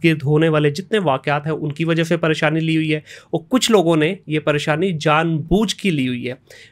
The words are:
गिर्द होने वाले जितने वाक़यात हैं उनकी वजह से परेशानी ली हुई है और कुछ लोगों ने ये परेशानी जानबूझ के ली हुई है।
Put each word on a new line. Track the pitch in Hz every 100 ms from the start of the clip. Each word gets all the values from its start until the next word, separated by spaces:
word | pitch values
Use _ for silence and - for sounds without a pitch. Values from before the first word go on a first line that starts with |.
गिर्द | 165 156
होने | 135 151 165
वाले | 151 147
जितने | 147 185 214
वाक़यात | 160 131 147 147
हैं | 151
उनकी | 151 151 147
वजह | 160 165
से | 165 170
परेशानी | 165 156 156 160
ली | 160
हुई | 160 156
है | 151 - - -
और | 160 -
कुछ | 247 -
लोगों | 214 165 160
ने | 151 - -
ये | 151
परेशानी | 151 147 151 151 190
जानबूझ | 156 156 151 165 156 160 185 220
के | - 196
ली | 151 127
हुई | 123
है। | 123 127 - - -